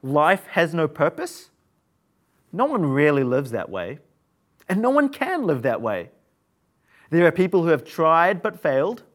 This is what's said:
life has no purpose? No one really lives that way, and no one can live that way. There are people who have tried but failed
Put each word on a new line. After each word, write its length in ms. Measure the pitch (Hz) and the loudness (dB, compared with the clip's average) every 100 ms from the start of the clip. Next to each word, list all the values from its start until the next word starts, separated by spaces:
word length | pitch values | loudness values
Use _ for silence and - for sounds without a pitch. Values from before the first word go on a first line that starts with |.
life 440 | 135 147 151 190 - | -2 2 2 0 -2
has 280 | - 170 | -2 -2
no 140 | 165 156 | 0 -4
purpose? 600 | 151 - - 349 - - _ _ _ _ _ _ _ _ _ _ | 0 -2 -2 -12 -14 -20 _ _ _ _ _ _ _ _ _ _
No 120 | 175 | -4
one 200 | 269 269 | -2 0
really 380 | 156 135 147 143 | 0 2 2 2
lives 300 | 127 127 135 | 0 -2 -2
that 180 | 113 87 | -8 -8
way, 300 | 95 87 143 _ _ _ _ _ _ _ | -8 -10 -12 _ _ _ _ _ _ _
and 140 | 185 | -2
no 80 | 233 | 2
one 180 | 277 285 | 2 0
can 360 | 277 277 370 | -4 -6 -4
live 180 | 220 139 | -2 -2
that 180 | 127 113 | -2 -4
way. 300 | 113 98 85 _ _ _ _ _ _ _ _ _ _ | -4 -6 -8 _ _ _ _ _ _ _ _ _ _
There 140 | 165 170 | 4 4
are 60 | |
people 300 | 170 185 185 | 4 2 2
who 60 | 165 | 2
have 160 | 156 | 0
tried 580 | - - 160 165 175 190 | -2 -2 2 4 4 0
but 180 | 220 180 | -6 -4
failed 440 | 160 135 160 233 _ | -2 0 -2 -4 _